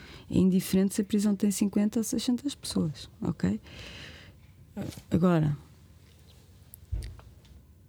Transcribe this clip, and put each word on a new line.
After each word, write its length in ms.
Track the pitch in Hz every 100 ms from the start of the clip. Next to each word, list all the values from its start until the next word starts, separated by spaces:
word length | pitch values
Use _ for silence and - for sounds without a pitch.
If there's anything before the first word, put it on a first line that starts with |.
| - - -
é 120 | -
indiferente 560 | 185 185 - 190 196 -
se 60 |
a 20 | 202
prisão 300 | 208 208 196
tem 160 | 214
cinquenta 480 | 196 208 208 208 233
ou 40 |
seiscentas 520 | 220 247 - 240 285 -
pessoas, 520 | - - 170 147 - -
ok? 400 | - - 180 214 - - - - - - - - - - - - - - -
Agora, 440 | 180 180 170 156 147 - - - - - - - - - - - - - - - - - - - - - -